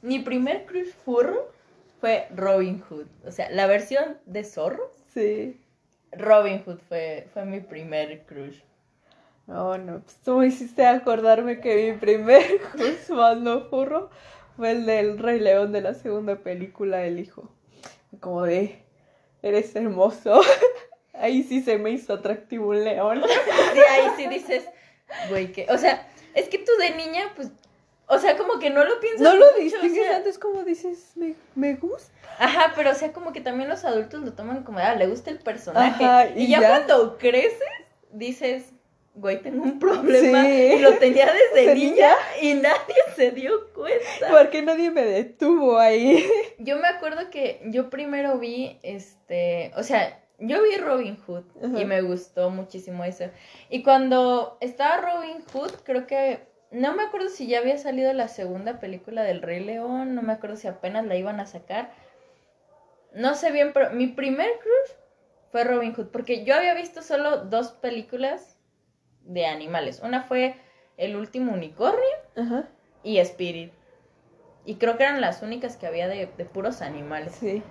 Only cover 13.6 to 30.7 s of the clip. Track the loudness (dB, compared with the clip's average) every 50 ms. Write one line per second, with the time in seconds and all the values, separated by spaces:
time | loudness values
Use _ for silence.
13.6 | -4 -6 -4 -4 -4 -2 -4 -6 -6 -8 -20 -20 -20 -20 -20 -20 -20 _ _ -6
14.6 | -2 -2 -2 -2 0 0 0 2 0 0 -2 -4 -2 -2 -2 2 4 4 4 4
15.6 | 2 0 -2 -4 -4 -4 -8 -6 -8 -8 -6 -6 -4 -6 -6 -6 -8 -12 -10 -10
16.6 | -10 -14 _ -8 -6 -4 -4 -4 -4 -6 -6 -8 -10 -14 _ -20 -20 -20 _ _
17.6 | _ _ _ _ -20 -20 -20 _ _ _ -20 -16 -12 -8 -6 -4 -2 -2 0 -2
18.6 | -2 -4 -6 -16 _ _ _ _ _ _ _ _ _ _ _ _ -4 -2 0 0
19.6 | -2 -2 -6 -6 -4 -4 2 2 2 2 2 -2 0 6 8 8 8 8 4 4
20.6 | 2 0 0 -2 -14 -20 -20 _ _ _ _ -4 -4 -2 -2 -2 -4 -2 -4 -4
21.6 | -2 -2 -2 -2 -2 -4 -6 -6 -6 -8 -8 -6 -4 -6 -6 -6 -10 _ -10 -6
22.6 | -4 -2 -2 -2 -2 -2 -2 -2 -2 -2 -2 0 0 0 0 0 0 0 2 2
23.6 | 2 2 6 6 8 8 8 4 2 2 0 -4 -6 -6 -6 -8 -6 -4 -6 -6
24.6 | -6 -10 -20 _ _ _ _ _ _ _ -14 -12 -8 -6 -4 -4 -6 -6 -8 -10
25.6 | -2 0 0 2 2 0 0 0 -8 -20 _ -20 -20 -4 -4 -4 -2 -2 -6 -6
26.6 | 0 2 2 2 2 -2 -4 -6 -10 -6 -6 -6 -6 -6 -10 -12 -14 -14 -14 _
27.6 | _ _ _ _ _ _ _ _ _ 0 0 2 4 2 0 2 0 -4 -4 -2
28.6 | -2 0 2 2 2 2 2 -2 -2 -6 -2 4 6 6 8 10 10 10 10 8
29.6 | 0 -2 -2 -2 -2 0 0 0 0 0 -2 -2 -2 -6 -8 -6 -8 -6 -6 -6
30.6 | -6 -6